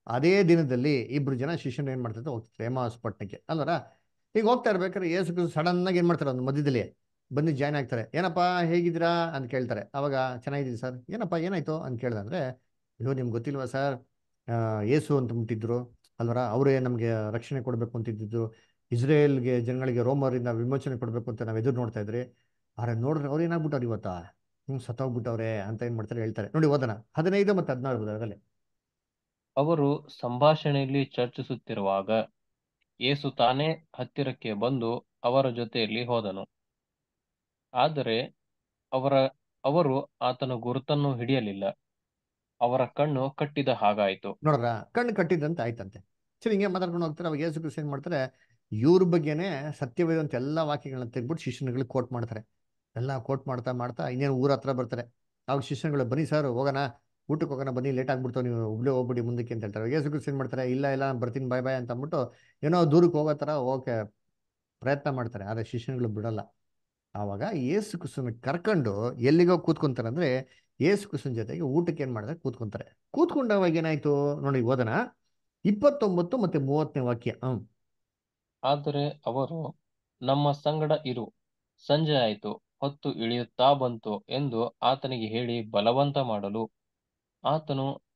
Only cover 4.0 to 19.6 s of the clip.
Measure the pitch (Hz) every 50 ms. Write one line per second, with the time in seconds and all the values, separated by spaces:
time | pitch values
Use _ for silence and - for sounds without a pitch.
4 | _ _ _ _ _ _ _ 214 220 208 247 247 - 240 208 185 180 190 - 202
5 | 185 170 165 185 185 160 170 180 175 165 - 156 156 175 180 180 180 185 185 175
6 | 175 175 170 151 160 139 127 127 127 135 139 147 147 143 131 117 95 - - _
7 | _ _ _ _ _ _ 123 135 147 165 151 127 143 143 151 147 135 113 131 117
8 | 107 - - 147 180 185 165 180 175 180 180 180 175 165 170 175 175 175 165 165
9 | 165 170 170 170 170 165 165 139 131 117 139 131 127 120 123 107 - - - 139
10 | 143 147 139 131 131 131 127 123 120 - 139 143 143 127 120 113 - 127 127 123
11 | 123 - - 233 233 165 - 170 160 185 196 175 139 - 156 160 175 135 127 113
12 | 127 123 117 107 98 104 165 185 143 127 120 - _ _ _ _ _ _ _ _
13 | 117 127 139 131 127 120 110 117 117 147 139 135 131 117 - 139 135 143 135 120
14 | - _ _ _ _ _ _ _ _ - 117 117 113 110 110 107 104 107 131 156
15 | - - 147 139 127 117 117 117 113 110 120 110 110 110 120 123 123 120 - _
16 | _ _ _ _ 117 117 120 123 127 117 104 123 139 139 135 131 127 123 123 117
17 | 113 117 113 110 107 107 110 117 117 - 143 135 120 127 120 113 117 113 - 120
18 | 110 117 113 104 110 104 110 117 113 113 113 _ _ _ _ _ _ _ 123 117
19 | 123 135 156 147 147 147 139 131 120 131 127 123